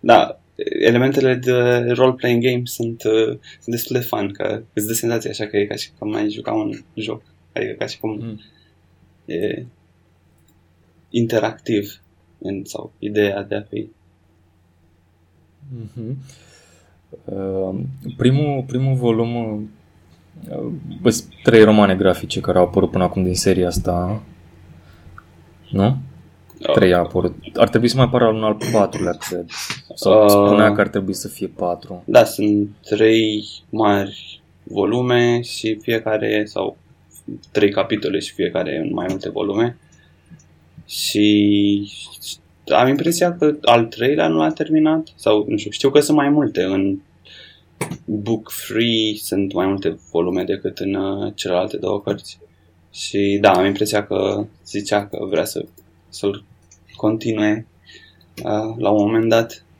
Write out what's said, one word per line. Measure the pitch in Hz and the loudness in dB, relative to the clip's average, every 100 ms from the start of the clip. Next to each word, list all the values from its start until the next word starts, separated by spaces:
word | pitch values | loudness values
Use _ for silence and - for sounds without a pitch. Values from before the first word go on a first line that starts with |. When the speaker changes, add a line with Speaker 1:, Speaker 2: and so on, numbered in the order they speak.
Speaker 1:
da, | - 113 - - _ _ - - | 6 6 6 -4 _ _ -6 2
elementele | - 120 131 139 131 | 4 4 2 2 2
de | 127 123 123 123 123 | 2 0 2 2 2
role-playing | 120 123 127 127 131 117 | 0 2 2 2 0 0
game | 120 123 | 0 -2
sunt, | 123 - 117 117 | -6 -6 -8 -4
uh, | 113 113 110 120 - - | 0 2 0 -2 -14 -20
sunt | - 117 | -8 -8
destul | - 127 | -2 -4
de | |
fun, | 120 110 101 | -2 -4 -4
că | 98 104 107 113 | -4 -4 -6 -8
îți | - 104 | -8 -4
dă | |
senzația | 113 117 113 - | -2 -2 -2 -4
așa | 107 107 | -8 -4
că | 101 | -2
e | 101 | -2
ca | |
și | - - _ | -4 -12 _
cum | 104 | -8
ai | 107 107 | -4 -4
juca | 104 - | -6 -6
un | 110 104 - - | -4 -4 -8 -14
joc. | - 107 117 _ _ _ | -12 -10 -10 _ _ _
Adică | - 107 104 | -8 -8 -6
ca | 113 | -10
și | - | -8
cum | 113 | -8
Speaker 2:
Mm. | 107 113 104 - _ _ _ _ _ _ _ | -8 -10 -14 -18 _ _ _ _ _ _ _
Speaker 1:
e | - 82 101 - 123 _ _ _ _ _ _ _ _ _ _ _ _ _ _ | -10 -6 -4 -6 -12 _ _ _ _ _ _ _ _ _ _ _ _ _ _
interactiv | 110 117 113 110 110 - 107 101 - _ _ _ _ | -2 0 0 0 -6 -2 -2 -2 -12 _ _ _ _
în, | - 98 | -10 -10
sau | - - - _ | -10 -12 -14 _
ideea | 104 104 101 98 | -6 0 0 0
de | 101 | -6
a | 104 | -8
fi. | 107 107 107 _ _ _ _ _ _ _ _ _ _ _ _ _ _ _ _ _ 143 123 | -6 -10 -12 _ _ _ _ _ _ _ _ _ _ _ _ _ _ _ _ _ -18 -16
Speaker 2:
Mhm. | 110 - 113 135 - - _ _ _ _ _ _ _ - | -14 -12 -10 -10 -12 -20 _ _ _ _ _ _ _ -18
Uh, | - 98 95 95 95 95 - - - - | -12 -8 -4 -4 -4 -4 -8 -10 -14 0
primul, | 123 135 147 139 127 | 2 2 0 -4 -4
primul | 120 135 | -4 -2
volum, | 131 120 113 117 120 113 107 107 - _ _ _ _ _ - - | 0 0 0 0 -4 -6 -8 -10 -16 _ _ _ _ _ -20 -14
uh, | - 120 160 - - 123 | -10 -10 -10 -12 0 2
sunt | 113 - - | 2 -2 -2
trei | - 113 | 4 8
romane | 107 107 101 95 | 8 8 6 4
grafice | 95 90 - - | 2 2 -2 -6
care | 90 90 | 0 2
au | |
apărut | 90 - 90 | 4 4 2
până | - | 2
acum | 90 98 | -2 0
din | 92 | -2
seria | 90 - 92 90 | 0 0 2 0
asta. | 87 - 87 90 104 - - - - - - - - - - _ - - - - | -2 -2 -2 -2 -6 -10 -20 -20 -20 -20 -20 -20 -20 -20 -20 _ -20 -20 -20 -8
Nu? | - 101 | 0 0
Speaker 1:
Uh, | 135 - - - _ _ - - | 0 -6 -18 -20 _ _ -10 0
Speaker 2:
Trei | - 98 | 4 6
a | 87 | 4
apărut. | 85 92 90 - - | 2 0 -2 -4 -10
Ar | - 107 | 2 4
trebui | 117 117 | 4 2
să | 135 | 2
mai | |
apară | 127 131 117 | 2 4 2
un | 110 | 2
al | 110 104 - | 0 -2 0
patrulea, | 113 98 95 90 | 2 2 0 -4
cred. | 85 - 90 85 - - - - | -4 -8 -8 -8 -12 -10 -10 -12
Sau | - - 104 | -4 4 6
Speaker 1:
Uh, | 104 | 8
Speaker 2:
spunea | 101 101 104 107 | 6 6 6 4
că | 101 | 4
ar | 98 | 0
trebui | 104 95 | 0 -4
să | 95 101 | -6 -8
fie | - 92 | -10 -10
patru. | - 90 87 - 90 - | -6 -4 -4 -8 -16 2
Speaker 1:
Da, | 123 | 4
sunt | 113 - 107 104 104 - | 4 2 2 2 0 -6
trei | - 107 110 113 110 107 104 - _ | -6 2 4 4 2 -2 -6 -16 _
mari | 110 107 101 98 101 - - _ _ | 0 2 2 -2 -8 -18 -20 _ _
volume | - - 98 117 123 123 120 120 | -10 -2 0 0 2 2 4 2
și | 120 - 110 107 | -2 -6 -4 -4
fiecare, | - 113 110 107 110 107 | -2 -2 0 -2 0 -2
sau | 107 - 98 - _ _ _ - - - - | -2 -4 -6 -8 _ _ _ -20 -16 -16 -6
trei | - 104 | 2 2
capitole | 101 95 107 - 95 | 2 -2 -2 -2 -4
și | - | -6
fiecare | - 90 85 85 73 | -4 -4 -2 -4 -4
în | - | -4
mai | - 90 | -6 -6
multe | 92 - | -6 -6
volume. | - 101 98 120 120 _ _ _ _ _ - _ _ _ - - | -6 -4 0 -2 -4 _ _ _ _ _ -20 _ _ _ -20 -16
Și | - - 104 104 104 104 101 101 101 101 - - - - - _ _ - | -8 -4 2 4 4 4 2 2 0 -4 -14 -20 -18 -16 -16 _ _ 0
am | - 127 | 2 4
impresia | 143 165 170 175 175 | 2 0 0 0 2
că | 151 151 | 0 2
al | - 117 | 4 4
treilea | 113 - 117 151 165 | 4 -2 0 2 2
nu | 160 | 2
l-a | 156 | 0
terminat, | 156 156 156 156 160 156 | -2 0 2 2 2 -4
sau | - - 107 - | -4 2 2 2
nu | - | -4
știu, | - | -6
știu | - 139 | 0 4
că | 139 | 4
sunt | - 151 | 4 2
mai | 139 | 4
multe | 147 131 - | 2 2 0
în | 92 95 98 95 _ _ - - - - _ _ - - | -2 0 0 -4 _ _ -20 -20 -20 -20 _ _ -12 -12
Book | - 110 104 113 110 - - | -6 -6 -2 -4 -4 -14 -6
three, | 110 117 113 110 107 | -2 0 2 0 -4
sunt | - 92 98 | -4 -2 -2
mai | 90 95 | 0 0
multe | 98 92 - _ | 0 -2 -6 _
volume | 85 87 90 | -2 0 -2
decât | 90 98 - - | -4 -4 -6 -6
în, | 98 | -6
uh, | 98 95 98 98 | -4 -4 -4 -8
celelalte | 101 95 90 95 - | -8 -4 -2 -2 -4
două | 95 101 | -4 -4
cărți. | 101 101 - - - _ _ _ _ | -4 -6 -8 -20 -20 _ _ _ _
Și | - - 101 101 101 | -14 -6 -2 0 4
da, | 101 | 4
am | 92 | 6
impresia | 98 98 104 107 101 | 2 0 0 -2 -2
că | 95 98 101 107 _ - | -2 0 -2 -6 _ -10
zicea | 101 101 104 101 | -10 -2 -2 -2
că | - 95 | -8 -4
vrea | 98 | -2
să, | - 87 - _ _ _ _ | -2 -6 -10 _ _ _ _
să-l | - 101 101 - _ _ _ _ - | -6 -4 -4 -12 _ _ _ _ -6
continue, | 110 113 113 107 107 107 - _ _ - - _ _ - | -2 -2 -4 -2 0 -2 -6 _ _ -20 -20 _ _ -12
uh, | - 107 110 113 | -6 -4 -4 -4
la | 101 | 0
un | 107 | 2
moment | 104 113 113 | 2 0 2
dat. | 113 117 - _ _ | 2 0 -8 _ _